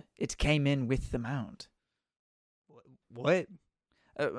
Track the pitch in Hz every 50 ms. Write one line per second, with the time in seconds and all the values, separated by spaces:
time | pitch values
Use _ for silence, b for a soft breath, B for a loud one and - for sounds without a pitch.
0 | - _ _ - - 147 - - - 147 151 151 143 139 143 139 127 117 131 123
1 | - - - 123 117 117 139 135 110 - - - - - _ _ _ _ _ _
2 | _ _ _ _ _ _ _ _ _ _ _ _ _ _ - 117 - - 131 _
3 | _ _ 113 120 127 147 180 185 - - 190 - _ _ _ _ _ _ _ _
4 | _ _ _ - 147 120 -